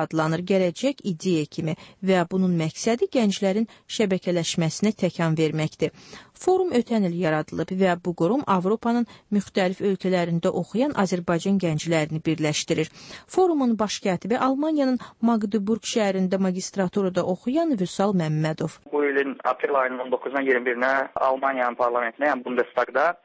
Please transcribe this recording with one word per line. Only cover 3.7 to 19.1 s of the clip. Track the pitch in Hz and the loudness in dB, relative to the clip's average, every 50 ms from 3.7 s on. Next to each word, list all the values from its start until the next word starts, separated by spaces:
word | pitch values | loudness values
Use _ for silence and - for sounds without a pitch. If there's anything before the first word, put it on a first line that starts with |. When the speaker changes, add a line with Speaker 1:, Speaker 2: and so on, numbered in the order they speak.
| - - _ - | -6 -12 _ -8
Speaker 1:
şəbəkələşməsinə | - - 220 196 190 180 - 185 175 170 165 - - 175 160 160 - - 202 214 214 | -4 -2 0 0 0 0 0 -2 -2 0 -2 -2 0 0 0 0 0 0 0 0 0
təkan | - 196 170 - - 170 160 160 165 | 0 -2 -2 0 0 0 0 2 2
verməkdir. | 160 151 156 156 156 160 - - 160 - - - - - - - - - _ | 2 0 0 0 -2 -4 -2 -2 -4 -4 -4 -8 -18 -20 -20 -20 -20 -20 _
Forum | - - 359 370 370 370 359 - 240 | -4 0 2 2 2 2 2 0 0
ötən | 233 - 233 220 196 175 | 0 0 0 0 0 0
il | 170 170 | 0 0
yaradılıb | 180 156 156 156 151 - 175 170 165 - 190 185 | 0 0 0 0 -2 -4 -4 -6 -4 -4 0 2
və | 190 180 175 175 - | 2 2 2 0 -2
bu | 180 165 | -4 -2
qurum | - 165 175 240 294 - | 0 0 2 2 0 0
Avropanın | - 196 185 175 190 220 226 - 233 233 240 233 - - - _ _ 208 | 0 0 0 2 0 0 0 0 0 0 0 0 -2 -6 -12 _ _ -2
müxtəlif | 208 - - - 208 185 180 190 - | -2 -2 -2 0 0 0 0 0 -2
ölkələrində | - 202 190 - - 185 185 180 170 170 170 170 - 185 - 175 | -2 -2 -2 0 0 0 0 0 0 0 0 0 0 0 0 -2
oxuyan | 170 - - 214 262 294 | -4 -4 -2 -2 0 0
Azərbaycan | - - 196 175 190 180 170 - 175 165 - 196 196 196 | 0 0 0 0 0 -2 -2 0 -2 0 0 0 0 2
gənclərini | 180 170 156 156 - 165 165 160 151 147 156 160 | 2 0 0 -2 0 0 0 0 0 0 -4 -4
birləşdirir. | - 165 156 143 156 151 151 - - - 165 156 156 - - - - - - - - - | -2 -2 0 0 0 0 0 -2 -2 -2 0 0 -2 -2 -6 -12 -20 -20 -20 -20 -18 -4
Forumun | - 359 381 359 330 285 262 240 226 196 | 0 2 2 4 4 2 2 2 2 0
baş | 214 196 - - | 0 -2 -4 -2
katibi | - 202 180 - - 190 233 254 | -2 -2 -2 -2 -2 -2 0 0
Almaniyanın | 262 262 269 277 302 320 320 294 269 262 254 240 - - - _ | 2 0 0 0 0 0 0 2 2 2 0 -2 -4 -10 -6 _
Magdeburg | 226 233 233 214 214 208 226 220 196 202 226 214 | 0 2 2 2 0 0 -2 -2 0 0 -2 -2
şəhərində | - - - 240 208 196 190 190 190 180 196 190 | -4 -4 -2 0 0 2 2 0 0 0 0 0
magistraturada | 190 185 180 185 - - - 202 185 180 - 208 196 185 180 175 175 | 0 0 -2 -2 -6 -6 -4 -2 -2 0 0 0 0 0 0 0 0
oxuyan | 180 185 - - 240 262 330 339 320 269 190 | -2 -2 -4 -4 -2 0 0 2 2 0 0
Vüsal | 180 170 - - 196 208 196 | -2 -2 0 0 0 2 2
Məmmədov. | 180 160 156 156 156 156 156 156 - - 156 - - _ - | 2 0 0 0 0 0 0 -2 -2 -4 -6 -8 -10 _ -4
Speaker 2:
Bu | - 147 147 | -2 0 0
ilin | 143 | 2